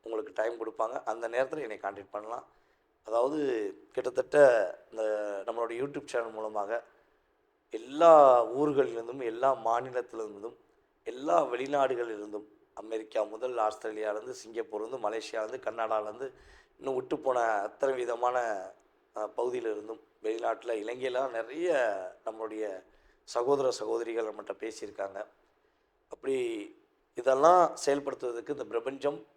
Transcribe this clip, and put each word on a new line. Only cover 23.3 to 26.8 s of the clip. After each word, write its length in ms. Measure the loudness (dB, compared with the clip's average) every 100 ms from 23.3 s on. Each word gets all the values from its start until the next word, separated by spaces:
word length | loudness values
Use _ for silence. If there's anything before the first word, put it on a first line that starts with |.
| -2 2 2 2
சகோதரிகள் 640 | 0 -2 -2 -2 -2 -4
நம்மகிட்ட 380 | -6 -10 -8 -8
பேசியிருக்காங்க. 540 | -10 -12 -8 -8 -8 -14 _ _ _ _ _ _ _ _
அப்படி 680 | -8 -2 0 0 -4 -8 -16